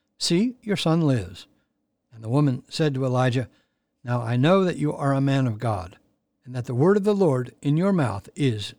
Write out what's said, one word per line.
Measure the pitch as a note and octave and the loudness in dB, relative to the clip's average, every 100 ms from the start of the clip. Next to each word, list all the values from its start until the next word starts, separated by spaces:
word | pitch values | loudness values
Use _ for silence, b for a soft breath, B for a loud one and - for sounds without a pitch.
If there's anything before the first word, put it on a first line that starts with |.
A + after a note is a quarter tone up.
| _ - | _ -8
"See, | - F3 A#3+ A#3+ | 0 2 0 -2
your | G#3+ F#3+ | -6 -2
son | E3 E3 | 0 2
lives." | D#3 B2+ F2+ F#2 - _ _ _ _ _ _ | 2 0 -2 -12 -20 _ _ _ _ _ _
And | A2+ | -14
the | A2 | -2
woman | C3+ D3 B2 - | 2 2 0 -6
said | - D#3 | -2 -2
to | C3 C3 | 0 -2
Elijah, | B2+ B2+ A#2+ A2 b b b _ _ | 2 2 0 -4 b b b _ _
"Now | B2 B2 | -6 -4
I | A2+ B2 | -2 0
know | C#3+ F#3+ | 4 4
that | F#3 - | 2 -2
you | D3 | -4
are | - C#3+ | -2 0
a | C#3 | 0
man | C#3 C3+ C3 | 2 2 0
of | G#2+ | -2
God, | A#2+ G2+ F2 - _ _ _ _ | -4 -4 -6 -16 _ _ _ _
and | - B2+ | -14 -10
that | A#2 | -6
the | A#2+ | 2
word | E3 G#3 | 4 4
of | |
the | G3+ G3+ | 2 2
Lord | F3+ B2+ A#2+ - | 2 2 -2 -6
in | C#3+ D3+ | 0 2
your | F#3+ | 2
mouth | F#3+ B2 G2 - - | 2 0 -4 -10 -2
is | C#3+ G#2+ G2+ | -2 -2 -6